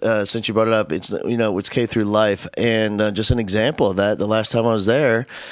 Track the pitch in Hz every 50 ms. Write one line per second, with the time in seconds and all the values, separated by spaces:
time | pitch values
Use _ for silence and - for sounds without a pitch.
0 | - 113 113 107 101 98 - 117 104 - 107 107 110 113 110 110 104 - 80 90
1 | 98 - 101 - - - 120 117 113 107 98 92 101 - - 131 120 113 - 117
2 | 107 101 104 107 110 107 101 95 - - - - 101 120 113 110 110 107 104 104
3 | 107 104 101 95 107 - 123 120 113 95 92 107 110 131 151 - 147 101 92 92
4 | 98 104 107 - 101 104 110 110 107 - - 117 113 117 113 107 95 101 117 139
5 | 151 127 113 113 131 - - - - -